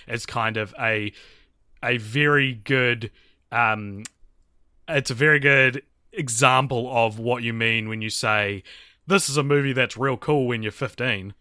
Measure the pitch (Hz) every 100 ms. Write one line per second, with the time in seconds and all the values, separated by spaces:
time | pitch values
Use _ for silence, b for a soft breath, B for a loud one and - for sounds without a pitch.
0 | B 117 - 120 110 110 107 - 113 107
1 | 104 B B B B _ _ - 120 123
2 | 107 131 147 147 131 117 101 135 123 120
3 | 110 b b b - 113 117 107 104 98
4 | 110 _ - _ _ _ _ _ - 151
5 | 131 117 151 147 139 139 131 131 - _
6 | _ 214 139 113 135 131 131 123 127 123
7 | 113 107 117 123 117 113 113 113 110 110
8 | 110 - 113 107 101 101 - B B B
9 | - 196 - 139 143 143 139 127 120 -
10 | 135 123 - 147 123 117 107 - 127 -
11 | 127 101 95 -